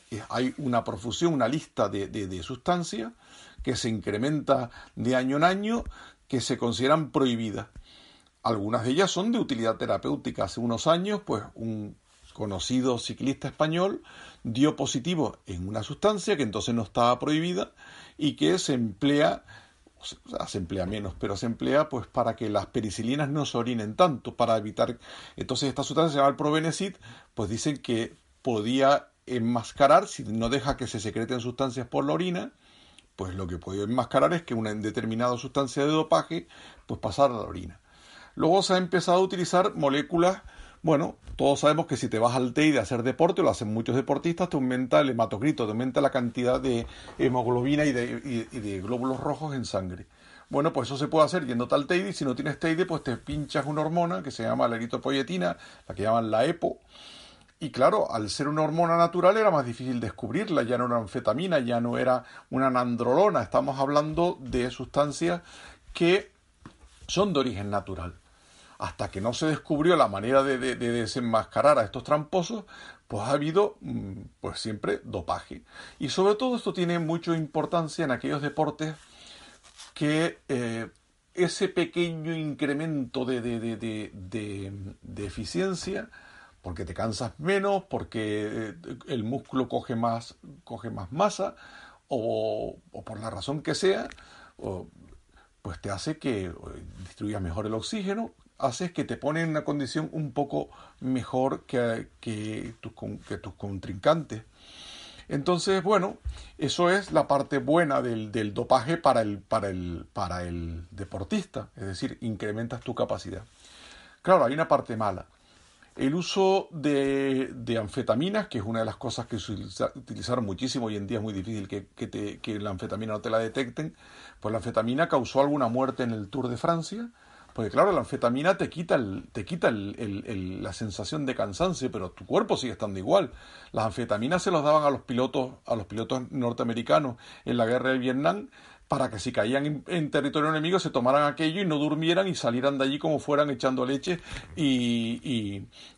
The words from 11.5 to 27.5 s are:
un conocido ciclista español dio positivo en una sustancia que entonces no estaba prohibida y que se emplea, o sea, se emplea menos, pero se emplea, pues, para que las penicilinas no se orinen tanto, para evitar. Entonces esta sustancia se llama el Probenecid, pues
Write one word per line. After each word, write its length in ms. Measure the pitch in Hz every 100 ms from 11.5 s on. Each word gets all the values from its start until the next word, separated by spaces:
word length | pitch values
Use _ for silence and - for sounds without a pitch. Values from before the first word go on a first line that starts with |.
un 440 | - 113 107 104 - _ _ -
conocido 680 | - 104 95 - 127 127 117
ciclista 500 | - - 127 131 139
español 540 | - 156 170 196 - - - - -
dio 340 | 127 110 151 147
positivo 600 | 139 135 131 170 110 -
en 240 | - 90 92
una 140 | 110
sustancia 560 | 107 143 208 208 - 170
que 40 |
entonces 300 | 117 101 98
no 80 | 117
estaba 360 | 104 - 120 123
prohibida 540 | 143 156 175 180 - - - - - -
y 200 | 147 117
que 220 | 151 180
se 140 | -
emplea, 720 | 127 113 95 143 147 160 - - - - _ _ _
o 60 | -
sea, 400 | - - - -
se 100 | 104
emplea 300 | 90 98 90
menos, 280 | 104 101 -
pero 180 | 113 101
se 80 |
emplea, 460 | 120 113 127 139 151
pues, 160 | 123 -
para 300 | 131 120 110
que 120 | 110
las 160 | 101 98
penicilinas 640 | 131 107 - 113 143 139
no 160 | 147
se 140 | 135 120
orinen 360 | 117 117 104 107
tanto, 400 | 180 127 123 -
para 200 | 117 113
evitar. 420 | 104 - 117 120 - - - -
Entonces 320 | - 127 139
esta 140 | 123
sustancia 300 | 131 143 165
se 40 | 143
llama 120 | 139
el 60 | 131
Probenecid, 580 | 151 156 160 - 190 - - - -
pues 160 | - 101